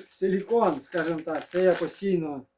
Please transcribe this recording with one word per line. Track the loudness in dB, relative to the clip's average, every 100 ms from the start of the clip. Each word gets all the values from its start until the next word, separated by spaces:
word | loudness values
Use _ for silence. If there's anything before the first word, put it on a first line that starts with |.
| -4
силікон, | -4 0 0 2 2 2 0
скажімо | -4 -4 -2 -2
так. | -4 -6 -4
Це | 2
я | 4
постійно, | 4 0 -4 -2 0 -2 -8 -12